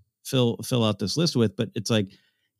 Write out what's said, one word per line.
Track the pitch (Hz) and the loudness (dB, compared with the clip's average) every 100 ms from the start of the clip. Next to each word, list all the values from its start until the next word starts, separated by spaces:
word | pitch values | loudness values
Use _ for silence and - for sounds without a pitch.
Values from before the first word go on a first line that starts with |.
| _ _ | _ _
fill, | - 131 120 113 | -4 0 0 -2
fill | 117 123 | -2 0
out | 110 107 | 2 0
this | 95 143 | -2 0
list | 170 123 | 0 2
with, | 110 - | 2 0
but | 107 | -6
it's | - 95 | -6 0
like, | 113 98 - _ _ _ _ | 0 0 -6 _ _ _ _